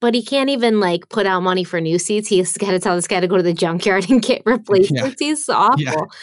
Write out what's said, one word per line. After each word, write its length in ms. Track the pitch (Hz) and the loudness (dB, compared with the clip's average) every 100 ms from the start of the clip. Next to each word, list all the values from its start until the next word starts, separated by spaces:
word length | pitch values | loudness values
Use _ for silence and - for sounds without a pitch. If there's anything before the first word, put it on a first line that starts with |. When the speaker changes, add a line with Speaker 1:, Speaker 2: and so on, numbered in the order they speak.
Speaker 1:
But 140 | 240 | -2
he 80 | 233 | -2
can't 280 | 220 277 269 | -2 -2 0
even, 280 | 269 233 214 | 0 2 2
like, 280 | 185 175 - | 2 -2 -4
put 180 | 220 196 | -2 0
out 160 | 185 | 0
money 220 | 185 185 | 0 -2
for 160 | 180 175 | -2 -4
new 180 | 160 170 | 0 -2
seats. 300 | - 208 208 | 0 -4 0
He's 280 | 185 180 - | 0 0 -4
gotta 200 | 202 185 | -2 0
tell 160 | 196 | 0
this 140 | 180 175 | -2 -2
guy 100 | 185 | -2
to 60 | 180 | 0
go 100 | 185 | 2
to 60 | |
the 120 | 175 | 0
junkyard 520 | 170 170 170 202 190 185 | 0 -2 0 0 0 2
<laughs> 40 | |
and 100 | 262 | 2
get 200 | - - 214 | 2 -2 0
replacement 580 | 240 - 196 202 135 262 | -2 2 2 4 0 -2
Speaker 2:
Yeah. 40 | - | -4
Speaker 1:
seats. 240 | 294 294 | -4 -2
It's 80 | - | -2
awful. 320 | 127 202 269 | 2 2 2
Speaker 2:
Yeah. 140 | 131 156 147 - | 0 -4 -4 -10